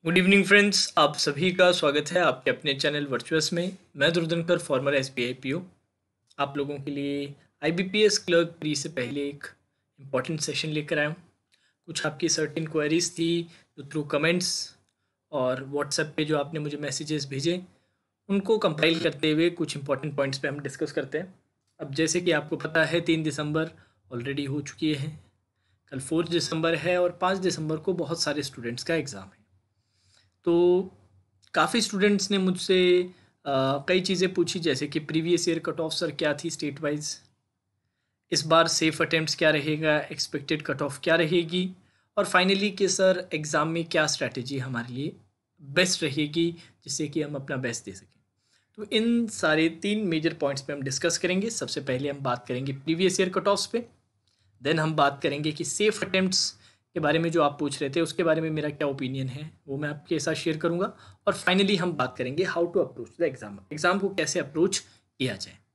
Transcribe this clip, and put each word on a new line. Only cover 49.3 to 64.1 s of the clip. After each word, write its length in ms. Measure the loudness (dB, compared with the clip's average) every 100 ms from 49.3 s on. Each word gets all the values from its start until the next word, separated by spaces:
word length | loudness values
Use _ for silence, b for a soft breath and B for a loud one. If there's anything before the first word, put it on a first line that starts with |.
| 0 2 4 2
तीन 300 | 0 -2 0
मेजर 340 | 0 0 0
पॉइंट्स 280 | 0 -2 -2
पे 120 | -6
हम 80 | -6
डिस्कस 360 | -4 -2 -2 0
करेंगे। 320 | 0 0 -2
सबसे 320 | -4 -6 -6
पहले 280 | -4 -2 -4
हम 80 | -4
बात 300 | -4 -4 -4
करेंगे 240 | -6 -4
प्रीवियस 480 | -6 -4 2 2 2
ईयर 100 | 0
कट 180 | 0 0
ऑफ्स 180 | 0 0
पे, 200 | -4 -6 _ _ _ _ _ _ _
then 160 | 0 2
हम 140 | 2
बात 260 | 4 2 2
करेंगे 280 | -2 -2 -4
कि 120 | -4
सेफ 400 | -6 2 2 2
अटेम्प्ट्स 520 | 0 2 2 0 -2 -6 b b _
के 60 | -2
बारे 200 | 2 2
में 120 | 2
जो 120 | 4
आप 140 | 2 2
पूछ 220 | -4 -2
रहे 80 | -2
थे 120 | 0
उसके 220 | -2 0
बारे 180 | 2 2
में 80 | 0
मेरा 200 | -2 -4
क्या 180 | -2 -2
ओपिनियन 400 | -2 -4 -4 -6
है 240 | -8 -14 -16 -10
वो 100 | -6
मैं 120 | -6
आपके 300 | -6 -4 -2
साथ 140 | 0
शेयर 240 | -2 -2 -2
करूंगा, 360 | -2 0 -4 B B B -2
और 80 | 0
finally 420 | 2 4 4 2
हम 140 | 0
बात 240 | -2 -4 -2
करेंगे 280 | -4 -2 -2
how 180 | 0
to 140 | 0 0
approach 340 | -2 -6 -16 -2
the 80 | -4
exam, 220 | -2 -14 -16 -12
एग्जाम 260 | 0 2 2
को 100 |
कैसे 300 | 0